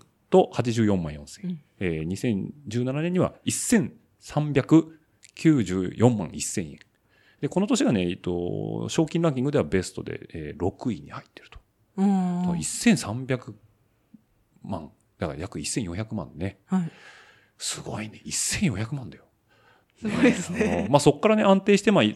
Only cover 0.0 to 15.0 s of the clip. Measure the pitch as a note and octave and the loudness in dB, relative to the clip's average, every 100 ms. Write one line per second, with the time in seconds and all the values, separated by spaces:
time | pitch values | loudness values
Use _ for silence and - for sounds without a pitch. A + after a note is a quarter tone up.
0 | _ _ _ F#3 - - B2 A2+ G#2+ G2 | _ _ _ 4 4 0 -2 2 2 2
1 | D#2+ D2 D2 - F3+ E3+ _ _ F#2 D#2+ | -2 -8 -16 -12 -10 -10 _ _ -4 -2
2 | D#2+ F#2+ B2+ G2 G#2 - - A2+ B2+ C#3 | -4 -4 -2 -2 -4 -12 -8 -6 -4 -4
3 | E3+ F3+ C#3 - - - - A3+ B2+ - | -2 0 0 -2 -6 -4 2 2 2 -6
4 | _ _ - D3+ D3+ C3+ B2 D#3+ - - | _ _ -6 -4 0 0 6 4 4 -10
5 | _ _ - - D#3+ D3 F#2 F#2 F2+ - | _ _ -20 0 2 4 2 -2 -2 4
6 | A2 G2+ D#2 C#2+ - - D#2 D2 - _ | 4 4 -4 -6 -6 -6 -8 -12 -20 _
7 | _ _ _ _ D3 F3+ G3+ B3 C#4 A2 | _ _ _ _ -4 0 0 2 2 2
8 | F2 F#2+ - F2 F2 G2+ G#2 A2 A2 - | 0 -2 -4 -4 -4 -4 -4 -6 -2 0
9 | D#3+ E3+ E3 B2+ C3+ C#3+ D#2 F#2+ F2+ - | 0 0 0 0 0 0 0 0 -2 -8
10 | - - - E2 D2 D2 F2+ - C3 F2 | -10 -12 -12 -12 -10 -4 -4 -4 -6 -6
11 | D2 - - - - - _ _ _ - | -10 -16 -18 -20 -20 -20 _ _ _ -2
12 | G3+ G3 F3+ F3 F3+ F3 D#3 - A#3+ G3 | 2 2 0 -2 -2 -2 -4 0 2 2
13 | - A#2 C3 B2+ - G#2 _ _ _ _ | 0 -8 -4 -6 -6 -18 _ _ _ _
14 | _ - _ _ _ _ - F2+ D2 _ | _ -20 _ _ _ _ -10 -10 -10 _